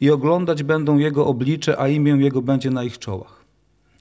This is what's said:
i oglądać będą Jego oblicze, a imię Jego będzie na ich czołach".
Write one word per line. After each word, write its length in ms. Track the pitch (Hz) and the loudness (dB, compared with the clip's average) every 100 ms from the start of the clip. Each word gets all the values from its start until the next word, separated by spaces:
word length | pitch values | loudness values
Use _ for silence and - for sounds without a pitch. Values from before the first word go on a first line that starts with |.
i 100 | 139 | 2
oglądać 520 | 147 147 175 170 151 | 2 2 0 0 -2
będą 360 | 143 160 147 143 | 0 0 2 2
Jego 280 | 151 143 143 | 2 0 0
oblicze, 540 | 120 131 156 156 151 | 0 -2 -2 -2 0
a 80 | 139 | 0
imię 280 | 151 147 139 | 2 2 4
Jego 220 | 139 131 | 2 0
będzie 280 | 123 135 131 | -2 -2 -2
na 140 | 127 | -4
ich 140 | 123 - | -6 -8
czołach". 460 | - 95 - - _ _ _ _ _ _ | -10 -10 -10 -20 _ _ _ _ _ _